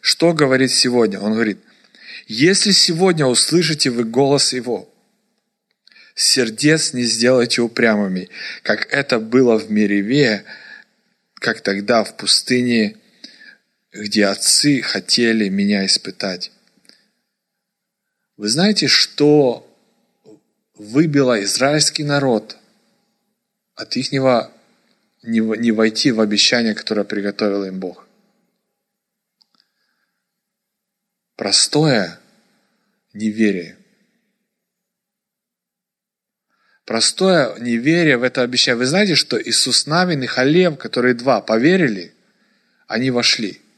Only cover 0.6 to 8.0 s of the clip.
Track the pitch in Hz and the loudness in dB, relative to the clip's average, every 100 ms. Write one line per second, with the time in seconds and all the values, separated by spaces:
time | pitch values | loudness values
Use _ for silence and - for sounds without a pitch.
0.6 | 131 - 127 123 110 95 101 110 113 92 | 0 0 0 2 0 -2 -4 -2 -2 -4
1.6 | _ _ _ _ - - - 110 160 196 | _ _ _ _ -20 -20 -14 2 2 4
2.6 | 208 185 - 160 190 165 135 120 - 165 | 2 2 2 2 2 4 2 2 2 2
3.6 | 160 151 135 120 113 117 139 139 - 127 | 0 0 -2 -2 -2 2 2 2 0 -2
4.6 | 120 104 - _ _ _ _ _ _ _ | -4 -6 -8 _ _ _ _ _ _ _
5.6 | _ _ _ - - - - 135 117 110 | _ _ _ -20 -20 -2 0 0 -2 0
6.6 | 147 160 - 123 120 107 120 127 117 - | 2 2 0 -4 -4 0 4 4 2 0
7.6 | 117 - 117 104 | -2 0 2 2